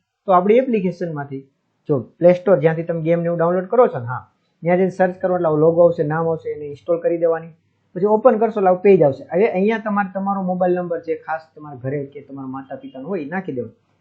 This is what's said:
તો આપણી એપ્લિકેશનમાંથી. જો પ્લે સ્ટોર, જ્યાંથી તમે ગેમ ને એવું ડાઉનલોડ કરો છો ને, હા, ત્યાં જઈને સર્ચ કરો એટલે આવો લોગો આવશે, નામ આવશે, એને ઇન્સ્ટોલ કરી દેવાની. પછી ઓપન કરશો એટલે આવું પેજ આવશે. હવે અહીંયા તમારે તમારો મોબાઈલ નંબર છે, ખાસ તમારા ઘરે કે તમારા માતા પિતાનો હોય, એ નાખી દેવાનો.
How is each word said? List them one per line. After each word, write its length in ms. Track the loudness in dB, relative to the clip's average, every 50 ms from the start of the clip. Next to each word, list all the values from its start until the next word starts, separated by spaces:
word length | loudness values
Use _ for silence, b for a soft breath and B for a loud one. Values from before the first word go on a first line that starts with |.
| _ _ _ _ _
તો 60 | 2
આપણી 240 | 2 4 4 4 4
એપ્લિકેશનમાંથી. 920 | 4 2 2 0 -2 -2 -2 -4 -6 -8 -8 -8 -8 -10 -10 -12 -14 -14 _ _ _ _ _ _ _ _ -2
જો 100 | -2 -2
પ્લે 340 | -2 -6 _ _ 4 4 4
સ્ટોર, 260 | 4 4 2 2 4
જ્યાંથી 240 | 4 2 0 -2 -4
તમે 180 | -6 -6 -4
ગેમ 180 | -2 0 0 0
ને 60 | 0
એવું 120 | -2 -2 0
ડાઉનલોડ 280 | 0 0 0 -2 -2
કરો 220 | 0 2 2 2 2
છો 120 | 2 -2
ને, 60 | -8
હા, 260 | -8 -8 -10 -10 _ _ _ _ _ _ _ -2
ત્યાં 140 | 0 2 2
જઈને 120 | 2 0
સર્ચ 320 | 0 0 -2 -2 -2 -2
કરો 140 | -4 -2 -2
એટલે 120 | 0 0 0
આવો 100 | 2 2
લોગો 260 | 4 4 6 6 4
આવશે, 200 | 4 4 2 -2
નામ 240 | -2 -2 -2 -2 -2
આવશે, 220 | -4 -4 -6 -10
એને 160 | -10 -10 -10
ઇન્સ્ટોલ 340 | -12 -14 -10 _ -4 -4 -2
કરી 180 | 0 -2 -2 0
દેવાની. 300 | 0 0 0 -2 -6 -10 -18 _ _ _ _ _ _ _ -6
પછી 100 | -4 0
ઓપન 320 | 0 2 4 4 4 4 4
કરશો 220 | 2 0 0 2
એટલે 100 | 2 2
આવું 120 | 2 4
પેજ 200 | 6 6 6 6
આવશે. 220 | 6 4 2 -2 -6
હવે 240 | -6 -2 0 0 0
અહીંયા 300 | 0 0 0 0 0 -2
તમારે 360 | -4 -4 -4 -2 -4 -4 -6
તમારો 280 | -6 -6 -4 -4 -4
મોબાઈલ 340 | -4 -4 -2 -2 0 0 0
નંબર 260 | 0 -2 -4 -6 -6
છે, 140 | -6 -6 -8
ખાસ 260 | -8 -6 -8 -10 -10 -10 _ _
તમારા 200 | -20 -18 -18 -14
ઘરે 300 | -10 -8 -6 -6 -6 -6
કે 160 | -10 -14 -18
તમારા 260 | -20 -18 -16 -14 -12 -12
માતા 280 | -12 -12 -12 -14 -14
પિતાનો 320 | -16 -14 -16 -16 -16 -12 -10
હોય, 140 | -8 -8
એ 40 | -8
નાખી 280 | -8 -8 -8 -8 -8 -8
દેવાનો. 200 | -8 -10 -10 -14 _ _ _ _ _